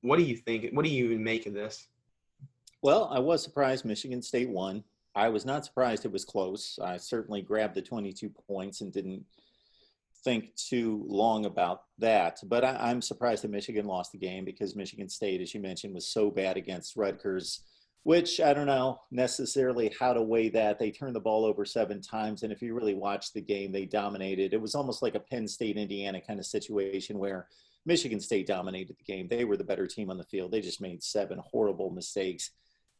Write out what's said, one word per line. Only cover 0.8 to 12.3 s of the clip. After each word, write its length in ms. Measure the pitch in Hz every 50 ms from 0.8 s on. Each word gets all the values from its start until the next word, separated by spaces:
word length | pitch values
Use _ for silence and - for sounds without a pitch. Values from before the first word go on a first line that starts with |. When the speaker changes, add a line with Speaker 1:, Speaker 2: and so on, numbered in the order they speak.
| 147
Speaker 1:
do 60 | 160
you 160 | 143 131 123
even 180 | 117 113 110 110
make 220 | 113 113 113 -
of 80 | 104 104
this? 340 | 104 104 107 - - - _ _ _ _ _ _ _ _ _ _ _ 139 - _ _ _ - - _ -
Speaker 2:
Well, 260 | 139 156 220 208 120
I 80 | 127 127
was 240 | 127 156 170 156 -
surprised 420 | - - 143 139 131 131 131 -
Michigan 380 | 113 107 - - 131 123 123 120
State 260 | - - 120 127 123
won. 360 | 104 90 95 95 95 104 104 _ _ _ _ _ -
I 120 | 101 104 117
was 160 | 110 107 110
not 200 | 131 139 147 143
surprised 400 | - - 127 131 120 113 104 -
it 80 | 110 95
was 120 | 95 -
close. 540 | - - 107 95 92 95 104 - - - -
I 160 | 95 90 90
certainly 460 | 87 - - 123 113 110 - 104 101 92
grabbed 320 | - 104 110 107 101 -
the 80 | - -
twenty-two 480 | - 123 113 101 98 95 - - 101 - - -
points 360 | - 101 95 95 101 95 - 104
and 100 | 95 -
didn't 320 | 101 92 95 95 92 - - _ _ _ _ _ _ _ _ _ _ _ _ _ _ _ _ _ _ -
think 320 | 139 123 113 107 - -
too 500 | - - - 131 120 117 113 110 107 92 -
long 380 | 101 98 110 113 110 110 107
about 380 | 98 85 90 90 87 92 - - _ _ -
that. 400 | 110 113 110 101 87 85